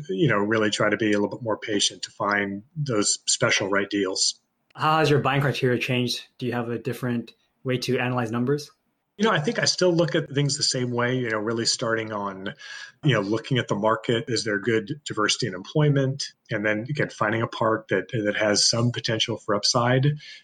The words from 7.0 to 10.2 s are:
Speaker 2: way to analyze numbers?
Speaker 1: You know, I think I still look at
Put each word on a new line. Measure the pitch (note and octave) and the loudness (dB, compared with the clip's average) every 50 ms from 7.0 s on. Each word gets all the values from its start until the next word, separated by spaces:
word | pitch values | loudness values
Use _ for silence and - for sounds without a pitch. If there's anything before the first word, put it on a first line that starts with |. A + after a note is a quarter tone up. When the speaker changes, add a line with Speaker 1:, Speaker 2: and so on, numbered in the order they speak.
| - B2 A#2+ A#2+ A2+ - - _ _ _ _ _ | -4 -2 -2 -2 -4 -8 -14 _ _ _ _ _
Speaker 2:
way | - C3 B2+ B2 | -4 -2 -2 -2
to | - - B2 | 0 0 0
analyze | B2 B2 B2 B2+ B2 A#2+ G#2+ | 0 0 0 0 -2 -2 -2
numbers? | A#2 A#2+ B2 C3 C#3+ D3 C#3+ - _ _ _ _ _ _ _ _ _ | -2 -2 0 0 0 -2 -4 -10 _ _ _ _ _ _ _ _ _
Speaker 1:
You | - G#3 | 0 2
know, | A3+ | 2
I | F#3+ E3 | 2 2
think | D3 A#3 A#3+ - | 0 0 0 0
I | - | 0
still | - - - F#3 F3+ F3 | 0 2 2 4 4 4
look | E3 E3+ E3 - | 4 2 2 2
at | E3 | -2